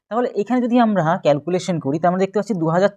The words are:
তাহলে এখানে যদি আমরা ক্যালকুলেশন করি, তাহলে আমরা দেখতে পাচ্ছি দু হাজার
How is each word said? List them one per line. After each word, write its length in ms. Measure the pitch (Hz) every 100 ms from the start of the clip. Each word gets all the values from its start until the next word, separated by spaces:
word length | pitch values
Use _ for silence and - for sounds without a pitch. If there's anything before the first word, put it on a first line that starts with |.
| -
তাহলে 200 | 220 247 -
এখানে 260 | 202 247
যদি 180 | 240 247
আমরা 380 | 226 196 156 185
ক্যালকুলেশন 600 | 151 143 170 180 180 165
করি, 200 | 135 156
তাহলে 80 | 175
আমরা 120 | 180
দেখতে 200 | 190 208
পাচ্ছি 140 | 202
দু 140 | 196 160
হাজার 220 | 170 202